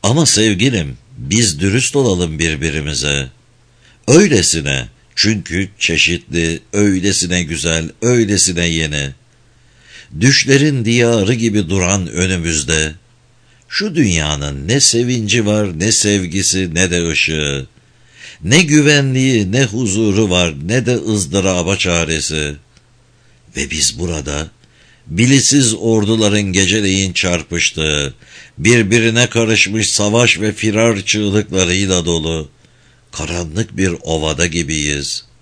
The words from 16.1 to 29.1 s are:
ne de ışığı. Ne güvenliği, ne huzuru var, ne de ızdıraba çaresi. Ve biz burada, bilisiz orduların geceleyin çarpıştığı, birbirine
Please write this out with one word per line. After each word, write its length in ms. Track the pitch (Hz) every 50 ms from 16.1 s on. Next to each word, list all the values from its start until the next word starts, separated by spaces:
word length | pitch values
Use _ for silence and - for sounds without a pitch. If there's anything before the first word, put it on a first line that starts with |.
| 104 101 92 87 76 95 92 - - 95 95 87 78
ne 160 | 85 92 90
de 160 | 87 87 85 82
ışığı. 600 | 78 73 - - 80 78 76 73 69 69 65 - _ _ _ _ _ _ _ _ _ - - - - - -
Ne 180 | 87 123 165
güvenliği, 880 | 185 147 147 151 147 147 147 143 139 135 131 131 131 131 131 113 104 92
ne 120 | 101 127 135
huzuru 680 | 113 104 120 127 107 92 107 110 107 95 101 110 101
var, 240 | 90 90 87 85 78 69 73
ne 200 | 85 113 127 117
de 100 | - 123
ızdıraba 840 | 113 76 98 110 104 95 69 76 101 92 95 92 90 85 87 98 95
çaresi. 800 | - 92 87 85 82 78 80 78 76 - 78 78 76 73 73 71 _ _ _ - _ _ _ _ _ _ _ _ _ _ _ _ _ - - 65
Ve 140 | 69 69
biz 280 | 69 78 71 - - 58
burada, 480 | 87 87 85 78 69 67 71 73 78 85 _ _ _ _ _ _ _ _ _ _ _ -
bilisiz 680 | 76 85 117 123 135 139 - - - 147 131 113 110
orduların 680 | 85 92 113 113 110 101 101 113 110 107 104 101 107
geceleyin 720 | 104 98 90 95 95 90 98 110 104 98 95 95 98 95 87
çarpıştığı, 1000 | - - 92 87 85 76 _ 85 85 82 - - 80 78 78 76 73 71 71 67 _ - - - - - - _ -
birbirine 680 | 71 107 123 120 110 95 107 117 113 113